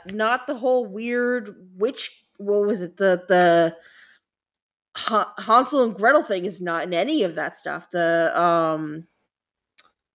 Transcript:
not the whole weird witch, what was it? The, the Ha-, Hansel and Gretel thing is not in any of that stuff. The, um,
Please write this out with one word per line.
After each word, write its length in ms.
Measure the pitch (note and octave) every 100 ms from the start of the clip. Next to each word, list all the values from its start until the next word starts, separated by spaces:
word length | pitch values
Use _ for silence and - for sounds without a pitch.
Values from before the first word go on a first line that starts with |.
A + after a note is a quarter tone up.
| F3+
not 400 | G#3 A3 B3+ B3+
the 80 | C4
whole 300 | B3+ B3+ A3
weird 680 | G3 A#3 A#3+ B3 B3 G#3 F#3 F#3 F#3
witch, 460 | A3 - - - _ _
what 280 | G3+ G#3 G#3
was 160 | G#3
it? 160 | F3 -
The, 260 | G3 F3+ F3+
the 480 | F3+ F3 E3+ E3 E3 - - - _ _ _ _ _ _ _ _ -
Ha-, 360 | - A3 - -
Hansel 440 | G3 A#3 C4 D4
and 100 | A#3 F#3
Gretel 280 | A3 D4+
thing 220 | - F#3+ F3+
is 160 | F#3+
not 220 | F3 E3
in 100 | E3
any 300 | E3+ A3 D#4
of 120 | F#3+ D#3+
that 220 | D3+ -
stuff. 340 | E3 D3+ -
The, 400 | F3 E3+ E3 E3 -
um, 680 | E3+ E3+ D#3+ D#3 D#3 D#3 E3+ _ _ _ _ _ _ _ _ _ _